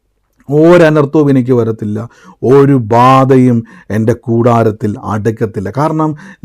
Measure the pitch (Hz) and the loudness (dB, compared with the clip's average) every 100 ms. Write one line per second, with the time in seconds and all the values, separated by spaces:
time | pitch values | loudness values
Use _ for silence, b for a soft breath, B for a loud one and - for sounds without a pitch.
0 | _ _ _ _ - 147 165 175 156 151 | _ _ _ _ -4 2 4 4 4 2
1 | 139 156 143 135 123 123 113 107 104 104 | 0 0 0 0 0 0 -2 -6 -8 -10
2 | 113 b b b 113 139 139 135 107 117 | -12 b b b 2 4 4 0 0 2
3 | 127 135 131 131 123 117 113 B B 110 | 4 2 2 2 2 0 -4 B B -4
4 | 110 117 - 117 120 117 113 107 107 101 | -2 -4 -4 -2 0 2 0 -2 -8 -8
5 | 95 104 107 110 113 104 98 131 156 156 | -8 -6 -6 -6 -8 -8 -8 -4 -4 -2
6 | 156 151 B B | -6 -6 B B